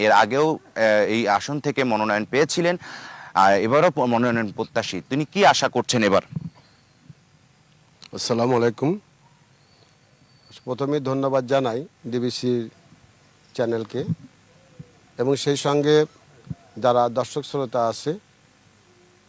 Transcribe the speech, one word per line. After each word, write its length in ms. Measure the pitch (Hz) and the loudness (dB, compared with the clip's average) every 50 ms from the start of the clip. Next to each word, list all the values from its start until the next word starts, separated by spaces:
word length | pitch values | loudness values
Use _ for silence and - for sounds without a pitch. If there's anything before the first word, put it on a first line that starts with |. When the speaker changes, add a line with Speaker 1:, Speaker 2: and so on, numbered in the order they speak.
| 104 | 2
Speaker 1:
এর 80 | 107 | 4
আগেও, 340 | 104 104 110 104 127 139 156 160 | 6 6 4 4 2 0 0 0
আহ, 80 | 147 - - - - - 113 110 107 107 101 95 110 | -2 -4 -10 -10 -2 0 2 4 4 4 4 2 0
এই 80 | 117 113 101 | 0 0 0
আসন 280 | 98 101 - - 147 147 | 0 0 -2 -4 -6 -6
থেকে 200 | - 147 131 139 131 | -4 -4 -2 -2 0
মনোনয়ন 400 | 123 110 107 107 107 104 104 104 - | 0 0 0 0 0 0 -2 -2 -2
পেয়েছিলেন, 420 | 123 123 - 147 - 180 170 175 180 175 | 0 0 0 0 0 0 0 0 -2 -4
আহ, 840 | - - - - - - - - - - - 95 95 98 101 98 101 | -8 -14 -18 -18 -18 -18 -18 -20 -14 -2 2 4 6 6 6 4 2
এবারও 240 | 113 135 151 160 180 | 2 4 4 4 2
প-, 180 | - 143 127 123 | 2 0 0 0
মনোনয়ন 360 | 117 117 123 120 117 117 110 101 | 2 2 2 0 0 -2 -4 -4
প্রত্যাশী। 460 | 87 117 110 - - 117 107 - - 90 - - | -6 -8 -8 -6 -4 -6 -4 -4 -6 -10 -8 -6
তিনি 160 | 135 143 151 - | -6 -6 -6 -4
কি 80 | - 196 196 156 | 0 4 4 4
আশা 160 | 135 - 139 127 | 4 4 0 0
করছেন 320 | 131 123 - - - 120 107 98 | 0 -2 -2 0 0 0 2 2
এবার? 160 | 98 90 - - - - - - - - _ _ _ _ _ _ _ _ _ - - _ _ _ _ _ _ _ _ _ _ _ _ _ _ _ _ _ - - | 2 2 0 -2 -8 -12 -12 -14 -16 -20 _ _ _ _ _ _ _ _ _ -20 -20 _ _ _ _ _ _ _ _ _ _ _ _ _ _ _ _ _ -20 -16
Speaker 2:
আসসালামু 420 | - - - - 120 117 117 127 127 | -12 -8 -4 -2 -2 0 2 2 2
আলাইকুম। 340 | 117 117 120 107 - 131 151 196 208 - _ _ _ _ _ _ _ _ _ _ _ _ _ _ _ _ _ _ _ _ _ _ _ _ _ _ _ _ _ - - - | 2 2 0 0 0 -2 -2 -2 -4 -8 _ _ _ _ _ _ _ _ _ _ _ _ _ _ _ _ _ _ _ _ _ _ _ _ _ _ _ _ _ -20 -14 -10
প্রথমে 320 | 127 127 113 139 139 147 151 | -8 -6 -4 -2 -2 -2 -2
ধন্যবাদ 440 | 131 135 135 135 135 135 135 131 127 | -2 -2 -2 -2 0 0 0 0 0
জানাই 340 | 120 135 135 131 127 113 127 165 - _ _ - | 0 0 0 0 0 -4 -6 -8 -12 _ _ -10
ডিবিসি 460 | 120 120 123 120 123 - - 123 123 123 120 113 110 - _ _ _ _ _ _ _ _ _ _ _ _ _ _ _ - | -6 -4 -4 -4 -4 -4 -4 -2 -2 -2 -2 -4 -8 -12 _ _ _ _ _ _ _ _ _ _ _ _ _ _ _ -6
চ্যানেলকে 460 | - 120 117 117 113 110 - - 123 165 190 165 - 135 - _ _ _ _ _ _ _ _ _ - - - _ _ _ _ _ - | -4 -2 -2 -2 -4 -6 -6 -8 -6 -6 -6 -6 -8 -10 -20 _ _ _ _ _ _ _ _ _ -20 -20 -20 _ _ _ _ _ -4
এবং 140 | 120 135 139 | -2 0 -2
সেই 220 | 127 - 147 143 131 - | 0 0 -2 -2 -2 0
সঙ্গে 300 | 143 143 147 143 151 151 151 156 - _ _ _ _ _ - - - - - - _ - | 0 0 2 4 4 4 4 4 0 _ _ _ _ _ -20 -16 -16 -16 -16 -18 _ -8
যারা 260 | 110 113 123 123 123 120 120 | -2 0 2 4 4 2 2
দর্শক 340 | 117 127 120 - - 147 131 | 0 -2 -4 -4 -6 -10 -8
শ্রোতা 380 | - - 143 135 113 - 120 117 113 | -6 -6 -6 -4 -4 -2 -2 0 -2
আছে, 240 | 107 - - 147 170 214 - _ _ _ _ _ _ _ _ _ _ _ _ _ _ _ 359 _ _ _ _ | -2 -4 -6 -8 -8 -8 -12 _ _ _ _ _ _ _ _ _ _ _ _ _ _ _ _ _ _ _ _